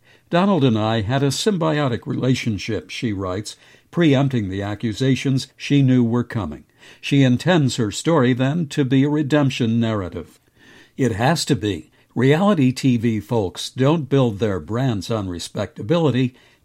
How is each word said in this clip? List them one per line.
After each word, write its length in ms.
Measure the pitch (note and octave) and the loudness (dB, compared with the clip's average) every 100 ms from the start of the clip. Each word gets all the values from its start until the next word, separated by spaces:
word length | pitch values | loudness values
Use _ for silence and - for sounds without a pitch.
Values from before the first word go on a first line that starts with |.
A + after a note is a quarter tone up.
| _ _ _ | _ _ _
"Donald 340 | E3+ G3 F#3 | 0 2 4
and 160 | C3 A2 | 2 2
I 220 | G#2+ A2+ | 0 0
had 220 | G2+ C3+ | 0 0
a 60 | C#3 | 0
symbiotic 800 | C3+ - F#3+ D#3+ D3+ C#3+ A2+ - | 0 -2 0 0 0 -2 -4 -6
relationship," 840 | B2 B2 B2+ B2 G2+ - G2 - | -2 0 0 0 -4 -4 -6 -6
she 240 | - B2 | -6 -4
writes, 420 | F#2+ F#2+ F#2 G#2+ - - - _ | -4 -4 -6 -8 -14 -20 -20 _
preempting 600 | - E3+ B2+ C#3 B2+ G2 | 0 4 4 2 0 -2
the 120 | F#2+ | -4
accusations 840 | G2+ G#2 A#2 G2+ C3 B2+ C#3 C3 - _ | -6 -6 -6 -2 0 2 2 -2 -4 _
she 260 | - C#3+ | 0 2
knew 220 | C3 B2+ | 4 4
were 180 | A#2 A#2+ | 4 0
coming. 420 | A#2+ A#2 F2 C#2+ - _ - - | -2 -4 -6 -10 -18 _ -20 -14
She 220 | - C#3+ | -2 2
intends 540 | C3+ B2 D#3 F3+ C3+ - | 4 2 2 2 2 0
her 140 | G#2+ | -4
story, 420 | - - E3 B2 | -2 0 2 2
then, 360 | B2+ C3 C#3 F2 | 2 0 -2 -4
to 160 | - | -2
be 180 | C3+ C3+ | 2 4
a 60 | C#3+ | 2
redemption 720 | D3 C#3+ D3+ C#3 - A#2 A2+ | 0 0 2 2 0 0 0
narrative. 580 | A2+ A2 F2+ E2+ - _ _ _ - - - - | 0 -2 -4 -8 -14 _ _ _ -20 -20 -20 -4
It 160 | B2+ | -2
has 320 | G#2 B2 E3 - | 0 0 0 0
to 100 | B2+ | -2
be. 340 | G#2 F2+ - _ _ | -2 -4 -10 _ _
Reality 560 | - C3 D#3 G3+ F#3+ C3 | 0 2 4 2 2 2
T 260 | B2 C3+ A#2+ | 2 0 2
V 220 | A#2 A2 | 0 -2
folks 520 | - A#2+ F#2 - - | -2 -2 -2 -6 -12
don't 380 | - C3+ E3 C#3 | -2 0 0 0
build 300 | C#3 B2 G2+ | 2 2 0
their 220 | A2 F#2+ | -2 -2
brands 500 | D2+ A2+ C3 G#2+ - | -4 -2 -2 -2 -4
on 180 | A2+ G2 | -4 -4
respectability. 1040 | F2 - - G2+ - G#2+ E3+ D#3+ A#2+ B2+ - _ _ | -8 -10 -8 -8 -8 -2 0 2 2 -2 -4 _ _